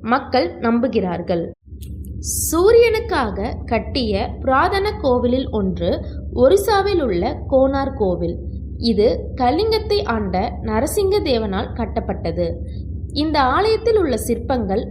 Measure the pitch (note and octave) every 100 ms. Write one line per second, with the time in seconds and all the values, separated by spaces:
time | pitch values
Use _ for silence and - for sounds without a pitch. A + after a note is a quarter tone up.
0 | A3+ C4 C4 B3 E4+ - A#3 A#3 B3 G#3+
1 | F#3+ E3+ E3 F3 E3 - - - - -
2 | - - - - - D#4 F#4+ A#4 A#4 A4
3 | - E4+ A3+ F#3+ A3 - - A3+ - C#4+
4 | A#3 G3 A#3+ - C4 C4 F4 G4 G4+ -
5 | C#4+ B3 A#3+ C4 C4 G#3+ F#3+ F3 F3 D4+
6 | - - - - B3+ G4 G4+ G4+ G4 F#4
7 | C4+ F3 G#3+ D4+ - C4+ C4+ C#4 C#4 C#4
8 | G3+ F3 E3+ F3 - - - - A#3 G3+
9 | A3 - - - B3 D#4 A4 A4 G#4+ G4+
10 | - A3+ G3+ F3+ - - - A3 D4 G4+
11 | F#4+ G4+ D#4 A#3+ A3 F#3+ - - A3 A#3
12 | G#3 F#3 E3 E3 E3+ E3 - - - -
13 | - - D#4 D4+ B3+ D4 G#4 A4 A4+ A4
14 | E4 A3+ - A3+ - C4 G3+ G3 C4+